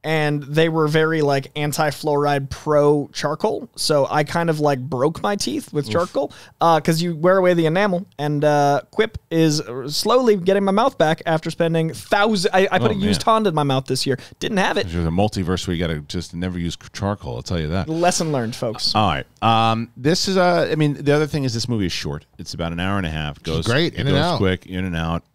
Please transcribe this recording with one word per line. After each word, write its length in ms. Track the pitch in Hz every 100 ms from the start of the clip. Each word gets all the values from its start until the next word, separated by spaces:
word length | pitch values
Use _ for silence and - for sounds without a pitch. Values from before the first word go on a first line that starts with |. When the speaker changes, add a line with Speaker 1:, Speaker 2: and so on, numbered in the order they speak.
Speaker 1:
And 400 | 143 160 151 147
they 260 | 139 147 165
were 180 | 160 151
very, 320 | 156 156 160
like, 320 | 143 139 135 -
anti-fluoride, 920 | 147 - 151 - 156 143 147 143 135
pro-charcoal. 1200 | - - 147 147 147 139 - 147 156 214 208 240 -
So 300 | - 147 135
I 140 | 147
kind 240 | 147 170 170
of, 100 | 151
like, 220 | 147 139
broke 420 | 127 127 143 170
my 140 | 208 208
teeth 380 | - 294 -
with 140 | 147 127
Speaker 2:
Oof. 40 |
Speaker 1:
charcoal, 400 | 107 180 - 285 - - _
uh, 220 | 165 160
'cause 220 | 151 160
you 120 | 175
wear 220 | 160 175 190
away 160 | 180
the 140 | 175 156
enamel. 400 | 170 208 175 196 -
And, 240 | 147 147
uh, 380 | 151 147 143 143 -
Quip 260 | - 220 - _
is 300 | 165 160 151 107 123 131
slowly 480 | 147 208 247 247 208
getting 280 | 175 202
my 80 | 196
mouth 240 | 196 262 -
back 240 | 156 165 -
after 240 | 160 165
spending 420 | - 165 165 160
thousand. 580 | - - 202 214 214 185
I, 120 | 185 190
I 60 | 185
put 140 | 240
Speaker 2:
Oh, 20 |
Speaker 1:
a 20 | 196
used 300 | 202 196 -
Speaker 2:
man. 80 |
Speaker 1:
Honda 140 | 220 208
in 40 |
my 80 | 156
mouth 220 | 147 135
this 220 | 131 131 -
year. 100 | 127 - -
Didn't 180 | - 208
have 220 | 202 -
it. 100 | 90
Speaker 2:
There's 140 | 85 82
a 40 |
multiverse 560 | 85 107 - 87 92 -
where 80 | 85
you 40 | 85
gotta 140 | 78
just 340 | 73 92 78
never 240 | 85 92 90
use 200 | 85 -
c-, 60 | -
charcoal. 420 | - 98 104 - 58
I'll 60 |
tell 180 | - 87
you 80 | 76
that. 180 | 92 151
Speaker 1:
Lesson 460 | 160 175 - 165
learned, 240 | 139 113 120
folks. 380 | 120 107 -
Speaker 2:
All 120 | 107 104
right. 200 | 69 - _
Um, 480 | 110 113 113 113 117 -
this 300 | 131 180 -
is 100 | 190
a, 280 | 180 175 151
I 40 | 156
mean, 180 | 151 143
the 140 | 147
other 120 | 147 151
thing 180 | 156
is 80 | 135
this 160 | 113 107
movie 160 | 117
is 80 | 92
short. 320 | - - 73 _ -
It's 160 | 90
about 180 | 78 85
an 80 | 85
hour 160 | 92 101
and 100 | 87
a 40 |
half. 320 | 78 73 73
Goes, 240 | - - -
Speaker 3:
Great, 260 | 127 165
Speaker 2:
it 80 | -
Speaker 3:
in 60 | -
and 100 | 92
Speaker 2:
goes 80 |
Speaker 3:
out. 140 | 170 156
Speaker 2:
quick, 260 | 98 92
in 220 | - 90 92
and 100 | 82
out. 280 | 82 82 _